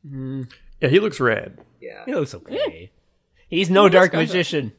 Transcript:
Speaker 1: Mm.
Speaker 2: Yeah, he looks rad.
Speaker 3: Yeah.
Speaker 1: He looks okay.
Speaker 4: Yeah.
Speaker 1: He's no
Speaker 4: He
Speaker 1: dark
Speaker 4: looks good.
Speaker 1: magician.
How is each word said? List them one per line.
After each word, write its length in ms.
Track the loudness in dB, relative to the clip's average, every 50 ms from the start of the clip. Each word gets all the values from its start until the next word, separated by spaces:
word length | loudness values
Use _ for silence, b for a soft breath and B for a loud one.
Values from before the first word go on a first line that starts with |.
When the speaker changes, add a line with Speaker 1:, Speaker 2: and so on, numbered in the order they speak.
| _
Speaker 1:
Mm. 460 | -16 -14 -12 -10 -10 -8 -10 -10 -12 b b b b b -4
Speaker 2:
Yeah, 80 | -2 2
he 100 | 4 4
looks 200 | 2 2 -4 -2
rad. 400 | 0 0 0 -2 -6 -12 -18 -20 -20 _ _ _
Speaker 3:
Yeah. 240 | -20 -20 -18 -16 -10
Speaker 1:
He 80 | -6 -6
looks 180 | -6 -6 -6 -10
okay. 200 | -18 -16 -12 -8 -6 -6 -6
Speaker 4:
Yeah. 200 | -8 -12 -20 -20 _ _ _ _ _ _ _ _ _ _ _ _
Speaker 1:
He's 220 | -4 -2 -2 2
no 140 | 4 6 6
Speaker 4:
He 60 | 6
Speaker 1:
dark 140 | 6 6 4
Speaker 4:
looks 60 | 4
good. 160 | 2 -2 -2 0
Speaker 1:
magician. 440 | -2 -2 -2 -2 -4 -6 -6 -6 -12